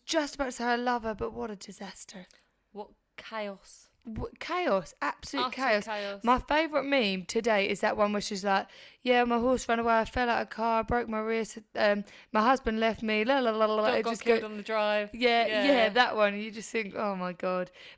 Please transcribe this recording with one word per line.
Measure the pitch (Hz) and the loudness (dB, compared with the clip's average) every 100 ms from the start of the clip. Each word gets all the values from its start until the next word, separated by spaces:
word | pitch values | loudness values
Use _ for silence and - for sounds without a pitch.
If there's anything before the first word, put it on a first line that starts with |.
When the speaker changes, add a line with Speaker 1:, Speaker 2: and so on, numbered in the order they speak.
| - | -2
Speaker 1:
just | 320 285 - | -2 -2 -4
about | 262 | -6
to | |
say | 247 | -4
I | 240 240 | -2 0
love | 247 240 | 0 -2
her, | 220 | -4
but | 208 226 | -6 -6
what | 226 233 | -6 -10
a | 202 | -10
disaster. | - 190 196 - - 190 180 _ _ _ _ | -16 -14 -14 -14 -18 -18 -20 _ _ _ _
Speaker 2:
What | 202 202 _ _ - | -16 -16 _ _ -20
chaos. | - 220 202 196 - - _ _ 233 | -10 -6 -6 -8 -18 -20 _ _ -12
Speaker 1:
What | 220 466 - | -10 -10 -10
chaos, | - 359 330 196 - - | -6 -2 2 0 -2 -6
absolute | 294 - - 277 247 | -6 -6 -8 -4 -4
Speaker 2:
Utter | - | -2
Speaker 1:
chaos. | 262 208 | 0 0
Speaker 2:
chaos. | 208 208 202 202 | 0 -6 -8 -4
Speaker 1:
My | 226 247 | 2 2
favourite | - 302 320 302 269 | 2 0 2 -2 2
meme | 277 202 185 180 | 2 2 -2 -2
today | 226 226 208 196 | -2 2 2 2
is | 196 | 0
that | 214 214 | 0 2
one | 208 | 0
where | 208 | 0
she's | - 196 202 | -4 -4 0
like, | 196 - - - _ | 0 -2 -14 -20 _
"Yeah, | 247 247 240 | 2 4 4
my | 233 | 2
horse | 247 247 - | 2 0 0
ran | 233 | 0
away, | 233 226 | 2 2
I | 220 | 2
fell | 254 240 | -2 0
out | 226 | 0
of | 220 | -2
a | |
car, | - 226 226 | -4 0 0
I | |
broke | 220 240 233 | 0 -2 -2
my | 220 | -4
wrist, | 220 226 208 226 - - | -2 -2 -4 -10 -10 0
um, | 208 208 202 - - | 2 2 -2 -16 -2
my | 220 | 2
husband | 226 254 233 220 | 4 2 0 0
left | 220 208 | 0 0
me, | 220 214 | -2 0
la, | 220 277 | 2 2
la, | 233 | 2
la, | 214 214 | 2 2
la, | 214 | 2
la." | 214 | 2
Speaker 2:
Dog | 226 | 2
Speaker 1:
It | |
Speaker 2:
got | 226 | 0
Speaker 1:
just | 233 | -2
Speaker 2:
killed | - 226 | 2 2
Speaker 1:
go-, | 214 | 2
Speaker 2:
on | 208 | -10
the | |
drive. | 208 220 208 208 208 | -4 0 0 0 -2
Speaker 1:
yeah, | 233 240 233 220 | 0 4 4 2
Speaker 2:
Yeah. | 214 285 | 2 4
Speaker 1:
yeah, | 262 220 | 4 4
that | 226 247 214 | 4 4 4
one. | 208 202 | 2 2
You | 220 | -8
just | 214 - | -10 -6
think, | 226 202 - | -4 -4 -4
"Oh | 208 185 | -4 -2
my | 180 | -6
God." | 175 185 180 180 - - | -4 -4 -2 -4 -10 -20